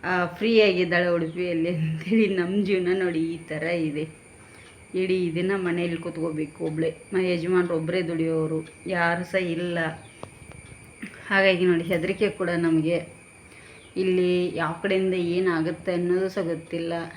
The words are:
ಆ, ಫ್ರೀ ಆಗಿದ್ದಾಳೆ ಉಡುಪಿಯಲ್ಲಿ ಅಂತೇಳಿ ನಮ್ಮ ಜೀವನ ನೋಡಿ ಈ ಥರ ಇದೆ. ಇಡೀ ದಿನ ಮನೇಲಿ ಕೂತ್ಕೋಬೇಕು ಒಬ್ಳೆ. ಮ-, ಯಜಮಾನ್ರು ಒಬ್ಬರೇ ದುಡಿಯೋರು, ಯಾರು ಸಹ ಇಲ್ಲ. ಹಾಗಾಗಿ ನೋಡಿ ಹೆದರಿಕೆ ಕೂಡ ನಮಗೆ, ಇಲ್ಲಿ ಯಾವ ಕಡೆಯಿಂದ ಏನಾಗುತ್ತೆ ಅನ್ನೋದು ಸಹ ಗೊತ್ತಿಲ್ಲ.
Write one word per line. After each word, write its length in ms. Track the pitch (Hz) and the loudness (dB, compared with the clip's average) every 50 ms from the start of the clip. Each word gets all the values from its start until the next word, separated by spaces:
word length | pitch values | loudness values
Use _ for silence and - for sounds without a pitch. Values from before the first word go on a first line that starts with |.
| - | -2
ಆ, 80 | 147 185 180 175 | -2 0 0 0
ಫ್ರೀ 260 | 170 175 - 202 226 233 220 | -2 -2 -2 0 4 6 8
ಆಗಿದ್ದಾಳೆ 460 | 214 202 185 180 185 175 175 175 180 180 | 8 6 6 4 2 2 4 2 4 4
ಉಡುಪಿಯಲ್ಲಿ 640 | 175 170 165 160 165 175 180 175 170 165 160 170 180 | 2 2 0 -2 -4 -4 -4 -2 0 0 0 0 0
ಅಂತೇಳಿ 520 | 160 156 156 160 160 160 180 214 220 214 190 196 | 0 -2 -2 -2 -4 -2 2 4 4 4 4 2
ನಮ್ಮ 300 | 185 175 175 190 208 202 | 0 0 0 0 0 2
ಜೀವನ 280 | 185 202 185 180 175 185 190 | 2 2 2 2 2 0 2
ನೋಡಿ 220 | 185 175 170 160 160 165 170 | 0 0 0 0 -2 -2 -4
ಈ 40 | 165 | -8
ಥರ 260 | 160 - 156 151 147 165 175 170 | -8 -8 -6 -4 -2 -2 -2 0
ಇದೆ. 220 | 160 156 143 151 156 156 - - - - - - - - - - - - - - - - - | 0 -2 -2 -4 -6 -6 -10 -20 -20 -20 -20 -20 -20 -20 -20 -20 -20 -20 -20 -20 -20 -8 -4
ಇಡೀ 240 | 185 185 185 185 185 180 170 160 | -2 0 0 0 0 0 -2 -2
ದಿನ 160 | 170 180 190 202 | -2 0 0 0
ಮನೇಲಿ 420 | 196 185 175 170 175 170 175 170 165 | 0 0 -2 -2 0 -2 -2 -4 -4
ಕೂತ್ಕೋಬೇಕು 680 | 165 170 160 165 160 165 156 156 156 - - - 170 | -6 -8 -6 -4 -4 -4 -4 -4 -6 -6 -6 -6 -6
ಒಬ್ಳೆ. 240 | 160 156 156 160 160 160 - - - - | -4 -2 0 -2 -2 -2 -6 -14 -4 -2
ಮ-, 120 | 185 185 180 | 0 0 2
ಯಜಮಾನ್ರು 440 | 180 170 165 180 185 180 175 170 175 | 0 0 0 2 2 2 2 2 0
ಒಬ್ಬರೇ 260 | 165 160 160 175 185 | -2 -2 -2 -2 -2
ದುಡಿಯೋರು, 580 | 180 160 170 160 165 160 160 160 156 156 160 160 156 - - - - - | -2 -2 -2 -2 0 0 0 0 0 0 -2 -4 -6 -8 -16 -12 -6 -4
ಯಾರು 360 | 185 175 170 170 170 170 180 | -2 0 2 2 0 0 -4
ಸಹ 180 | - - 190 185 175 | -2 -2 -2 -2 0
ಇಲ್ಲ. 260 | 165 160 175 175 170 170 165 156 165 - - - - - - - - - - - - - - - - - - - - - - - - - - - | -2 -2 -2 -2 -2 -2 -2 -4 -4 -8 -16 -20 -18 -18 -18 -18 -18 -20 -20 -20 -20 -20 -20 -20 -20 -20 -20 -20 -18 -16 -16 -16 -16 -16 -6 0
ಹಾಗಾಗಿ 380 | 208 196 190 196 185 175 180 | 2 4 6 6 6 6 4
ನೋಡಿ 180 | 180 175 165 170 | 4 4 4 2
ಹೆದರಿಕೆ 460 | 165 190 170 175 185 190 185 214 202 | 0 -2 0 0 -2 0 0 0 0
ಕೂಡ 200 | - - 185 170 | 0 -2 -2 0
ನಮಗೆ, 480 | 175 170 170 165 160 160 156 160 175 165 165 - - - - - - - - - - - - - - - - - - | 0 2 2 4 4 4 2 2 0 -2 -4 -8 -16 -20 -20 -20 -20 -20 -20 -20 -20 -20 -20 -20 -20 -20 -20 -12 -6
ಇಲ್ಲಿ 360 | 180 190 185 185 180 180 180 180 180 180 175 - | -2 0 2 2 4 4 4 2 2 0 0 -2
ಯಾವ 180 | - 165 156 165 160 | -2 -2 -2 -4 -4
ಕಡೆಯಿಂದ 320 | - 196 190 190 190 190 185 | -2 0 2 2 2 2 0
ಏನಾಗುತ್ತೆ 800 | 185 175 170 170 175 190 185 170 160 160 160 160 156 - - 180 | 0 0 0 0 0 2 2 2 0 0 -2 -2 -4 -4 -4 -2
ಅನ್ನೋದು 360 | 170 175 175 180 185 190 190 | 0 0 2 2 0 0 -2
ಸಹ 120 | 185 208 | -2 -4
ಗೊತ್ತಿಲ್ಲ. 520 | 185 165 170 160 160 - - 170 165 165 165 170 170 165 - | -2 -2 -4 -6 -6 -8 -6 -6 -4 -4 -4 -6 -6 -8 -12